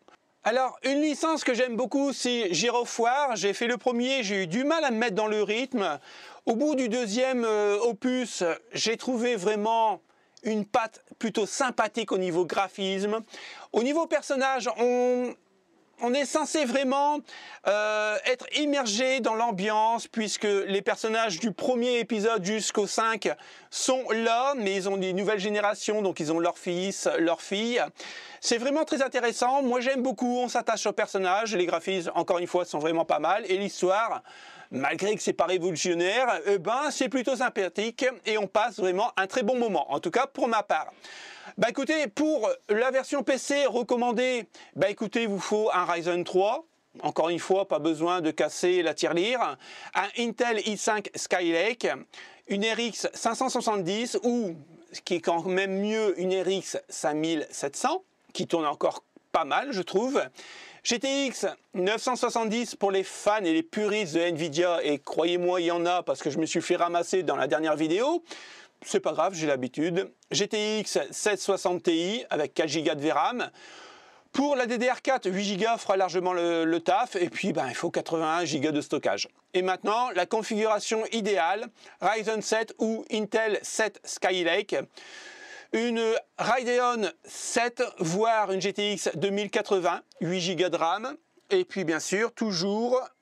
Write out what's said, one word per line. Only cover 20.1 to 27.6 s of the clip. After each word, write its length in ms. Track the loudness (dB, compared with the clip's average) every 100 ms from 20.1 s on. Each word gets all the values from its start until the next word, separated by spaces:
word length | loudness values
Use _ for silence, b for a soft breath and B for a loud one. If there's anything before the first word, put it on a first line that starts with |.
| -4 -4 0 2
les 360 | 2 2 0
personnages 600 | 0 0 0 0 0 -2
du 100 | -4
premier 480 | -2 0 0 2 0
épisode 460 | 0 0 2 0 0
jusqu'au 420 | -2 -2 0 0
cinq 420 | 2 0 0 -2 -4 B B B
sont 360 | -4 0 0 0
là, 420 | 2 2 4 2 0
mais 180 | 0
ils 140 | 0 0
ont 80 | -2
des 160 | 0
nouvelles 280 | 0 0 0
générations, 640 | 0 0 0 0 -2 0
donc 200 | 0 0
ils 100 | 0
ont 80 | 2
leur 180 | 0 0
fils, 520 | -4 -2 -2 -2 0 2
leur 220 | 2 0
fille. 420 | -2 -2